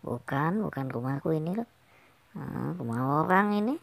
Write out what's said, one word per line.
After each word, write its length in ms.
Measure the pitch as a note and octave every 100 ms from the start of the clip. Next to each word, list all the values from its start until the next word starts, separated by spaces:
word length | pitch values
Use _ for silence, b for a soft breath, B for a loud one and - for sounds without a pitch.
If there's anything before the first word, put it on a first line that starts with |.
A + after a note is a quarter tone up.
bukan, 600 | - A#2+ - C#3 D#3 G3
bukan 240 | G#3+ - C3
rumahku 480 | B2+ B2+ C#3 E3 D#3+
ini 160 | D#3
loh. 160 | G3 - _ b b b b _ -
Ah, 360 | - - C3+ F3
rumah 480 | A#2 A#2 C3 D3 D#3+
orang 320 | F#3 G#3 G#3
ini. 160 | G#3+ D4+